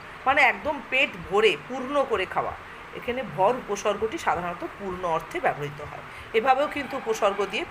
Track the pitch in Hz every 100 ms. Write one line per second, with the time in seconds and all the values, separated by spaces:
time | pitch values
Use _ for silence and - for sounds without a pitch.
0 | - - 254 285 247 202 262 285 - 262
1 | 277 185 160 196 220 147 - 262 254 285
2 | 262 208 180 - 113 - - - - -
3 | - 247 208 156 196 247 - 196 214 208
4 | 220 339 - 160 175 175 349 - 196 185
5 | 175 160 - 349 190 143 143 147 147 -
6 | - - - 226 262 262 294 294 254 269
7 | 226 220 202 196 190 226 349